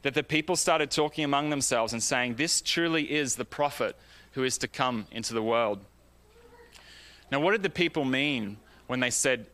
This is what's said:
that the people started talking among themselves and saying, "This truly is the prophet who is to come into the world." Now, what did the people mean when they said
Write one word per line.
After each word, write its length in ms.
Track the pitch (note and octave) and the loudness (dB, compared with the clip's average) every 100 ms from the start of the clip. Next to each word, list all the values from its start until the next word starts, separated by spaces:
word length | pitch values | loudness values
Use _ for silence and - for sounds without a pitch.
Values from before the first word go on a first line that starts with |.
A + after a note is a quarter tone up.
that 120 | C#3 | 2
the 80 | C3+ | 0
people 320 | - D#3 E3 | 0 -2 0
started 380 | F3 - D#3+ D3 | 0 2 2 2
talking 320 | - D3+ D3+ | 2 0 0
among 260 | D3 C#3 D3+ | 0 2 0
themselves 420 | C#3+ B2 B2 A2+ | 0 0 0 0
and 100 | A#2 | -2
saying, 340 | - C3 B2 A#2 | 0 0 0 -2
"This 240 | C#3+ - | 0 0
truly 500 | - - E3+ D#3+ D3 | 0 0 2 0 0
is 240 | D3+ C3+ | -2 -2
the 100 | B2+ | -4
prophet 520 | A#2+ - C#3+ - A2 - - - - | -6 -2 -2 0 -4 -4 -20 -20 -12
who 120 | C3 | -4
is 140 | C3 - | -2 -2
to 100 | B2+ | -4
come 380 | - C3 A#2 F#2+ | 0 0 0 -6
into 240 | A#2 - | -10 -4
the 80 | A2+ | -2
world." 420 | A2 A#2 A2 G2+ G2+ _ _ _ _ - - - - - - - - - - | 2 2 2 -2 -8 _ _ _ _ -20 -20 -20 -20 -20 -20 -20 -20 -20 -4
Now, 80 | C#3 | 0
what 100 | E3+ | 2
did 140 | G#3+ | 2
the 40 | F#3+ | 0
people 360 | D#3+ E3+ D#3+ | 0 0 0
mean 540 | C3+ C3 D3 B2+ G2+ G#2+ - - - | 0 0 0 -2 -6 -10 -18 -20 -6
when 140 | B2+ | 0
they 100 | B2 | 0
said 360 | - C#3 B2 G#2 | 2 2 0 -4